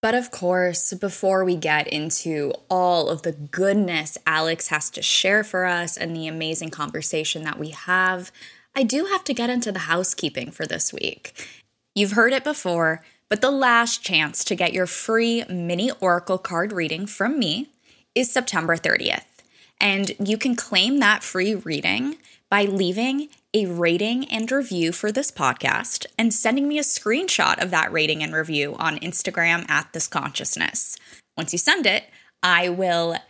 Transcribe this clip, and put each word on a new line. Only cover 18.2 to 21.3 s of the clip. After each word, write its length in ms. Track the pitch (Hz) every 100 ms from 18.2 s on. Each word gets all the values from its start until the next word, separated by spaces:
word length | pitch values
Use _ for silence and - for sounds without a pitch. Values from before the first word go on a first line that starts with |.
| 254
September 460 | - 247 180 165 165
thirtieth. 680 | - - - - - _ _ _ _ _
And 320 | 202 196 196 -
you 180 | 202 220
can 160 | 269
claim 460 | 240 - 185 202 285
that 240 | 208 214
free 320 | -